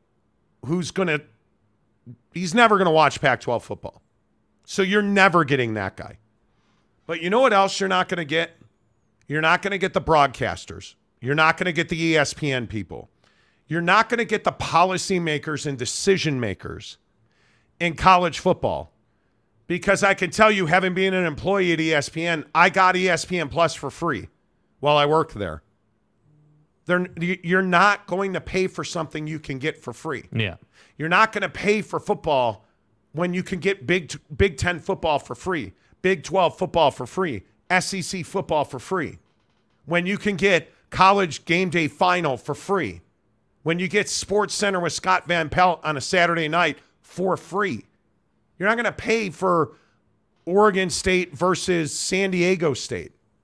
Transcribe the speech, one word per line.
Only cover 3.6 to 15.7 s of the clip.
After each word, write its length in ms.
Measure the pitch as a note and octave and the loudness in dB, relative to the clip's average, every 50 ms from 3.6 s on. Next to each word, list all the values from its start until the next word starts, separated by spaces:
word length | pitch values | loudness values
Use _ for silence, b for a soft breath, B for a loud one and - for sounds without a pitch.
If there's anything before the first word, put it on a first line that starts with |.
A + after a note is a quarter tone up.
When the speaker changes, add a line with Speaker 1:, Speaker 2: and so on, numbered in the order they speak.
| - | -6
Speaker 1:
football. 380 | - G#2 - - - - _ _ _ _ _ _ _ _ _ _ _ _ _ _ | -8 -12 -12 -14 -16 -18 _ _ _ _ _ _ _ _ _ _ _ _ _ _
So 180 | - - - | -6 -2 -2
you're 200 | F#3+ F#3 G3 G#3 | 0 2 2 2
never 420 | G#3 G3+ G3+ G3+ F#3+ G3 E3 F3 D#3+ | 2 2 4 6 6 6 6 4 2
getting 300 | B2+ D3 C3 B2 A2+ A2 | 2 2 0 0 -2 -4
that 220 | G#2+ G2 F#2+ - | -4 -6 -6 -8
guy. 220 | - E2+ - - - _ _ _ _ _ _ _ _ _ _ _ _ _ _ _ _ _ | -10 -16 -16 -18 -20 _ _ _ _ _ _ _ _ _ _ _ _ _ _ _ _ _
But 140 | - E3+ E3+ | -8 -8 -6
you 100 | D#3+ F3 | -2 0
know 100 | G3 A#3+ | 2 4
what 120 | C4+ B3+ | 4 6
else 280 | G#3+ G3 G3 F#3+ - - | 6 4 4 2 0 -2
you're 80 | G3 F#3+ | -2 0
not 200 | F#3 F#3 F3+ - | 0 0 0 0
gonna 160 | F#3 F3 E3 | -2 -6 -4
get? 280 | C#3 D3+ D#3+ E3+ D#3+ - _ _ _ _ _ _ _ _ _ _ _ _ _ _ | -2 -2 -2 -2 -2 -6 _ _ _ _ _ _ _ _ _ _ _ _ _ _
You're 140 | - C#3 D#3 | -6 -4 0
not 220 | D#3 D#3+ F3 F3+ | 2 4 4 2
gonna 160 | - G3 G3 F#3+ | 2 -2 -4 -2
get 160 | E3+ F#3 - | -2 -2 -2
the 60 | F#3+ | -2
broadcasters. 920 | C#3+ - E3 D3+ C#3+ C3+ A#2+ - C3 G#2 E2+ E2+ - - E2 - - - - _ _ _ _ _ | 0 4 4 6 4 4 2 -2 -4 -4 -4 -6 -10 -14 -16 -16 -16 -20 -20 _ _ _ _ _
You're 140 | - B2 C#3+ | -6 -2 2
not 220 | D#3 D#3+ D#3+ D#3+ | 2 4 4 2
gonna 160 | - F#3 F3+ | 2 0 -2
get 160 | E3 D3+ E3 E3 | 0 -2 -2 -2
the 120 | E3 D#3+ | -2 -2
E 160 | E3 E3 D#3+ | 0 2 4
S 160 | D#3 C#3+ - | 2 2 0
P 200 | - - D#3 C#3+ | -2 -4 -4 -2
N 160 | C3+ B2+ A#2 G2+ | -2 -2 -4 -6
people. 420 | G#2+ A2 F#2 D#2 D2+ A#1 G1+ - _ _ _ _ _ _ _ _ _ _ _ | -6 -8 -8 -8 -12 -16 -16 -18 _ _ _ _ _ _ _ _ _ _ _
You're 140 | - D3+ E3+ | -6 -4 -2
not 280 | E3+ E3+ F#3 G#3+ A3+ - | 2 4 4 4 4 2
gonna 160 | A#3+ A#3 A#3 | 0 -2 -2
get 200 | - G#3+ G3+ - | 0 -2 -2 0
the 80 | E3+ | -2
policymakers 1120 | D3 - - - - E3 F3 F#3+ F#3 F3 - - F#3+ F3+ E3+ D#3+ D3+ C#3+ D3 D#3 D3+ C3+ - | -4 -4 -2 2 4 4 4 4 2 0 -2 -2 -2 0 0 0 -2 -2 -4 -6 -6 -6 -4
and 100 | D3+ | -6